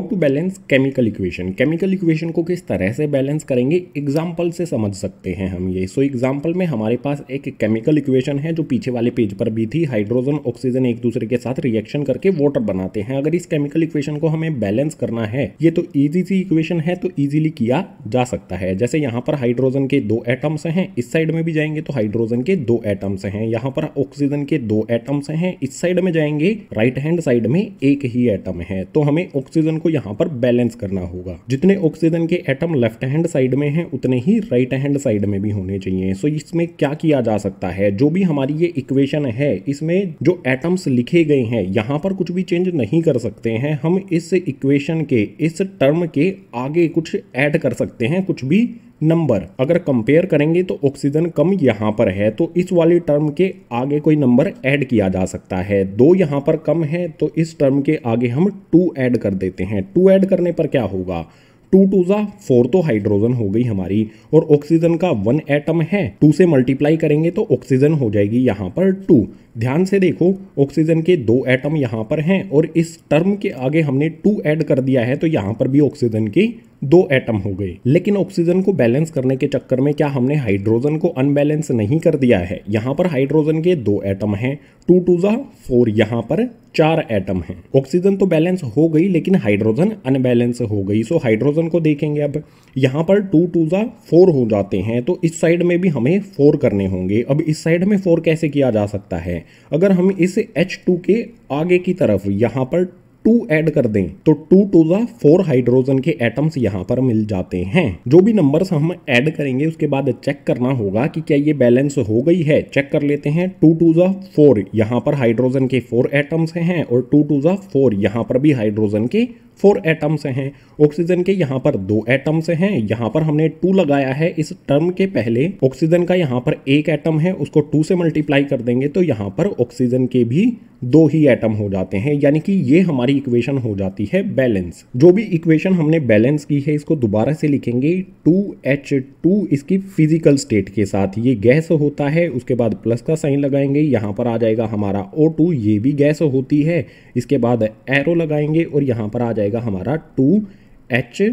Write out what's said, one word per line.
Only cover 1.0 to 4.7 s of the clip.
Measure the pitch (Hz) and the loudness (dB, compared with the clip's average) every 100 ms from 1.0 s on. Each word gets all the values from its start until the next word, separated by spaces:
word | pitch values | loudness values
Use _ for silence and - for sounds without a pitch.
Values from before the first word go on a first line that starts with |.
| 117 | -2
equation। | 98 92 85 92 | -2 -6 -4 -6
केमिकल | 95 131 165 190 | -2 -2 0 -2
इक्वेशन | 190 170 156 165 | -2 0 -2 -2
को | 165 | -4
किस | 165 180 - | -4 -4 -4
तरह | 98 92 | -2 -2
से | 127 151 | -2 -2
बैलेंस | 143 135 151 | -2 -2 -4
करेंगे, | - 123 127 180 180 151 | -2 -2 0 -2 -4 -8
एग्जांपल | 143 147 175 165 175 | -4 -2 -4 -4 -4
से | 165 | -4
समझ | 165 | -4